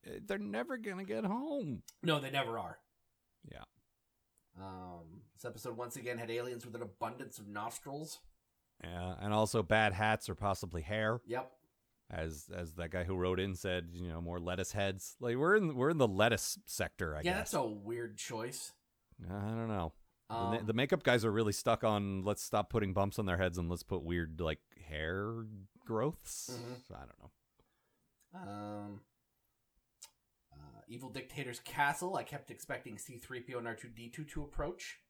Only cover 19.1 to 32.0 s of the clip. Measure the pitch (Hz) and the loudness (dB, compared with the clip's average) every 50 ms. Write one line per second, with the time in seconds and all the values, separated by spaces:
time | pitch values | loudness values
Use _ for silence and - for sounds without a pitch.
19.1 | - - - 87 92 101 101 107 110 113 113 113 107 98 85 80 - - - _ | -18 -12 -8 -6 -4 -2 -2 -2 -2 -2 -2 0 0 0 0 -2 -4 -8 -20 _
20.1 | _ _ _ _ 113 117 117 117 117 117 113 104 113 113 135 135 143 139 - - | _ _ _ _ -2 0 2 2 2 2 2 2 2 2 4 4 4 4 6 6
21.1 | 123 120 110 113 101 110 113 104 98 - - 120 113 - - 110 107 104 101 98 | 6 6 6 4 4 6 4 4 2 2 4 4 4 6 6 4 4 4 4 2
22.1 | 98 95 92 101 104 - - - - 107 101 - - 117 104 95 92 98 98 101 | 0 2 2 2 2 0 0 0 2 2 2 4 2 2 2 4 4 4 4 4
23.1 | - - 110 95 90 87 95 92 87 90 85 82 87 82 - - 101 87 71 82 | 2 0 2 2 4 6 4 4 4 2 0 0 0 -2 -2 -2 -2 -2 0 2
24.1 | 87 87 85 80 80 80 87 80 78 - _ _ - - 87 78 78 73 78 80 | 2 2 2 0 -2 0 0 0 0 0 _ _ -20 -20 -14 -8 -6 -4 -2 -2
25.1 | 90 95 101 107 113 117 113 107 110 101 95 - _ - - - 113 110 120 147 | 0 -2 -2 -2 -4 -6 -6 -8 -10 -12 -14 -16 _ -20 -8 -2 0 2 2 2
26.1 | 165 - - - - - - - 127 120 120 123 127 123 - _ - - 69 55 | 0 -2 -10 -10 -10 -8 -8 -8 -8 -8 -8 -8 -10 -10 -12 _ -14 -14 -14 -14
27.1 | - _ - - _ _ _ _ _ _ _ _ _ _ _ _ _ _ _ _ | -18 _ -20 -20 _ _ _ _ _ _ _ _ _ _ _ _ _ _ _ _
28.1 | _ _ _ _ 175 185 185 196 101 104 104 104 104 - 208 - 101 - - _ | _ _ _ _ -14 -12 -10 -10 -8 -8 -6 -6 -6 -8 -8 -8 -10 -12 -16 _
29.1 | _ _ _ _ _ _ _ _ _ _ _ _ _ _ _ _ _ _ - - | _ _ _ _ _ _ _ _ _ _ _ _ _ _ _ _ _ _ -20 -20
30.1 | _ _ _ _ _ _ _ _ 71 71 73 71 62 - - - 117 123 135 127 | _ _ _ _ _ _ _ _ -20 -20 -20 -20 -20 -20 -16 -14 -12 -12 -12 -8
31.1 | 107 135 127 - - 147 135 123 120 - - - - 147 143 143 151 - | -8 -10 -10 -8 -6 -6 -6 -6 -6 -8 -10 -8 2 4 4 4 4 2